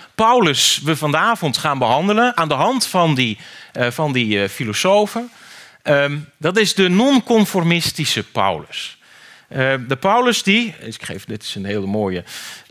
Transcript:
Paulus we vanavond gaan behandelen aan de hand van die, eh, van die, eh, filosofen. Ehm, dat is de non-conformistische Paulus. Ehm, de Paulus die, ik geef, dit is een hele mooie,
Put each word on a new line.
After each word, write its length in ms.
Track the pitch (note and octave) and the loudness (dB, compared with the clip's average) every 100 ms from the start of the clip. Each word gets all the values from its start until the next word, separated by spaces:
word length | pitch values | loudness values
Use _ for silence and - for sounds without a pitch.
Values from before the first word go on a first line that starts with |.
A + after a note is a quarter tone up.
| - - | -8 0
Paulus 680 | A3 B3 F3+ C3+ - - | 4 6 4 2 2 0
we 120 | C#3+ D#3 | -2 -2
vanavond 600 | D3+ D3+ G3+ A#3 D#3+ A#2+ | 0 0 0 0 -2 -2
gaan 200 | D#3 C3+ | -2 0
behandelen 600 | A#2+ C3 F#3+ G#3 B3 A#3+ | 2 2 2 2 2 0
aan 100 | D#3+ | -2
de 60 | |
hand 340 | C#3 F3 B3+ - | 0 0 0 -2
van 280 | F#3 E3+ C3+ | 2 2 2
die, 220 | B2 G#2 - - - | 0 -4 -12 -20 -14
eh, 180 | - A#2+ | -4 -4
van 200 | A#2+ D#3 | -2 -2
die, 300 | B2+ A2+ G2+ | 0 0 0
eh, 60 | G2 | 0
filosofen. 840 | - A#2 G#2 F#3 G3+ G#3 A3+ A#3+ - - - - - | -4 -6 -2 2 2 2 -2 -10 -14 -20 -20 -20 -8
Ehm, 360 | - C#3+ C#3+ C#3+ D3+ _ | 0 2 2 -2 -10 _
dat 200 | D#3 F#3+ | -2 2
is 160 | G3+ | 2
de 140 | - F#3 | 2 4
non-conformistische 1400 | F3+ B3+ C4+ - A3+ G3+ F#3+ E3 E3+ - - D3+ - | 4 4 4 4 2 2 2 2 0 0 -4 -4 -4
Paulus. 720 | G2+ - G2 E2 D2+ - - - _ - - - _ | -4 -2 0 -2 -6 -12 -14 -16 _ -20 -20 -20 _
Ehm, 380 | - C3 C3+ B2 | -2 0 0 -2
de 80 | C3 | -2
Paulus 480 | F#3+ A3+ B3 G#3+ | 0 2 2 0
die, 320 | - G#3 A#3 D#3+ | 2 0 0 -8
ik 240 | A2+ A2+ | -14 -14
geef, 220 | - F2+ - | -12 -12 -10
dit 180 | A2+ | -12
is 120 | - - | -10 -10
een 100 | G2 | -6
hele 200 | G2+ G2 | -4 -4
mooie, 380 | G#2 G2+ F#2 E2+ - - - - | -2 -2 -4 -8 -14 -14 -16 -20